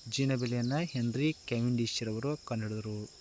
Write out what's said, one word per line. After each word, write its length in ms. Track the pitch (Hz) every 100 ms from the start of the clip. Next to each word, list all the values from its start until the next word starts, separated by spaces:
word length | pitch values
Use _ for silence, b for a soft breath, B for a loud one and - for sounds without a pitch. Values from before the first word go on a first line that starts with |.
| -
ಜಿನ 260 | 123 135
ಬೆಲೆಯನ್ನ 380 | 131 123 123 120 143
ಹೆನ್ರಿ 600 | 170 131 117 120 151 151 -
ಕ್ಯಾವೆಂಡಿಶ್ 560 | 120 123 120 117 -
ರವರು 420 | 110 110 135 147
ಕಂಡುಹಿಡಿದರು. 640 | - 113 107 107 107 107 107 -